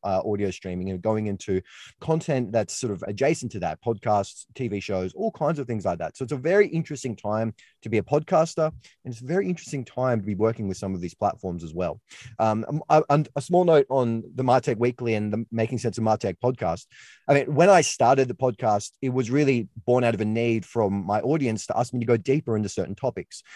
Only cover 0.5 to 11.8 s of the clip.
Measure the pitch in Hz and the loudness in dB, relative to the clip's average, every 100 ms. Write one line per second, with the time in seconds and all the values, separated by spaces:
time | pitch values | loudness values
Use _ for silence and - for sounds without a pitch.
0.5 | - 92 90 95 92 110 110 107 98 - | -4 -6 -6 -6 -4 -2 -2 -2 -6 -2
1.5 | 95 - - - - - 160 - 131 104 | -4 -4 -14 -20 -10 -4 -2 0 -2 0
2.5 | 113 104 - 120 92 - 101 - 165 120 | -2 -2 -4 -6 -6 -6 -2 0 0 -4
3.5 | 98 85 80 120 107 113 104 98 - - | -6 -6 -4 -4 -4 0 0 0 -8 -16
4.5 | - 120 101 - 95 92 - 220 - 156 | -8 -6 -6 -4 -4 -4 -4 -6 -2 -2
5.5 | 151 123 113 92 85 80 - 123 139 147 | -2 -4 -4 -4 -4 -6 -8 -8 -4 2
6.5 | 202 208 165 - 147 127 101 104 107 113 | 4 4 0 -6 -6 -8 -6 -4 -2 -2
7.5 | - - _ 113 107 - 147 156 175 165 | -6 -16 _ -2 -2 2 0 2 2 2
8.5 | - 156 - - _ 127 117 127 185 185 | 0 -4 -4 -18 _ -14 -12 -4 -2 -2
9.5 | 170 - 143 117 - 127 113 98 98 113 | -4 -6 -8 -8 -2 0 0 0 0 0
10.5 | 117 101 92 95 92 87 - 101 - 95 | 0 -4 -4 -6 -6 -6 -2 -2 -2 -6
11.5 | 87 82 82 | -8 -8 -4